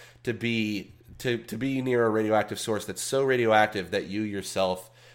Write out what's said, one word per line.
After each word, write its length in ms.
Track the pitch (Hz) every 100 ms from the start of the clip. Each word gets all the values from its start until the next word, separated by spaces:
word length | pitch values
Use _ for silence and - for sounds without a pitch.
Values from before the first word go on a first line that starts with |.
| - -
to 120 | -
be, 600 | 110 117 113 107 101 - - - -
to, 220 | 127 117
to 180 | - 110
be 240 | 135 135
near 240 | 127 120 113
a 60 |
radioactive 480 | 110 107 107 104 101
source 260 | - 104 -
that's 160 | 92
so 220 | - 135
radioactive 640 | 135 127 113 107 107 104 87
that 160 | 101 87
you 160 | 101
yourself 680 | 107 101 92 98 95 92 - - -